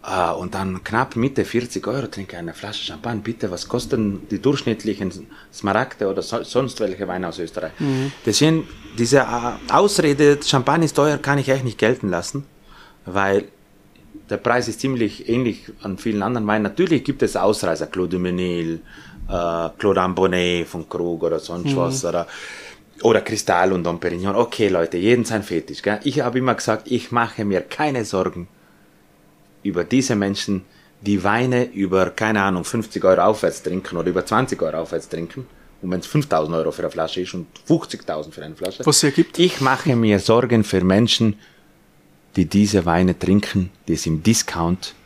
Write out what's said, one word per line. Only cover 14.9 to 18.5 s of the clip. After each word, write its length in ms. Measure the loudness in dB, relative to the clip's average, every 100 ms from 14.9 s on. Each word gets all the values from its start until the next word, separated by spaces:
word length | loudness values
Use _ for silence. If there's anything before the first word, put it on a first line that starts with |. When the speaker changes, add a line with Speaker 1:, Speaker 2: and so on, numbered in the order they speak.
| 0 -2 -4 -2
Speaker 1:
ähnlich 360 | 0 0 -4 -12 -12
an 160 | -10 -6
vielen 240 | -2 -2
anderen 240 | 0 -2 0
Weinen. 160 | 0
Natürlich 400 | 0 0 2 2
gibt 180 | 0 -2
es 160 | 0 2
Ausreißer, 520 | 0 2 -2 -2 -4
Clos 220 | -2 -2
du 100 | 0
Mesnil, 600 | -2 -2 -2